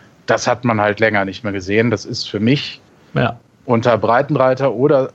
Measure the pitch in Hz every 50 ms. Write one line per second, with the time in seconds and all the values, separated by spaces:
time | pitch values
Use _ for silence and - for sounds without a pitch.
0 | - - _ _ _ - 113 110 - 127 120 - - 120 110 104 104 104 101 101
1 | 110 110 104 101 98 98 92 - - 101 98 98 90 95 101 110 117 120 107 98
2 | - - 123 - - - - 98 107 120 147 143 - - - - _ _ _ _
3 | _ _ - 139 127 117 - - _ _ _ _ _ 127 120 113 117 123 113 104
4 | 110 104 117 127 139 147 151 131 131 131 127 131 139 135 101 117 135 151 147 131
5 | 131 -